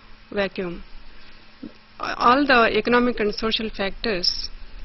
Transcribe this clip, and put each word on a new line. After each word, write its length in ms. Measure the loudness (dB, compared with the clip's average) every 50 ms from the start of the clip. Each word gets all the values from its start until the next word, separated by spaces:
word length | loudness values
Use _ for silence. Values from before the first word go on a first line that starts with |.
| -20 -20 -20 -20 -14 -8
vacuum. 500 | -2 -2 -2 -2 -2 -4 -6 -6 -6 -8 -12 -12 -14 -14 -14 -14 -16 -16 -16 -16 -16 -18 -20 -20 -18 -16 -16 -16 -16 -16 -20 -20 -14 -10
All 460 | -8 -6 -2 2 4 4 6 6 6 6
the 140 | 6 6 6 6 4 2
economic 420 | 2 4 4 4 4 4 2 0
and 160 | 0 -2 -2
social 340 | -2 -2 -2 -2 -2 -2 -4
factors 800 | -4 -4 -4 -4 -4 -4 -4 -2 -2 0 0 0 -2 -2 -4 -8 -10 -10 -12 -12 -12 -10 -10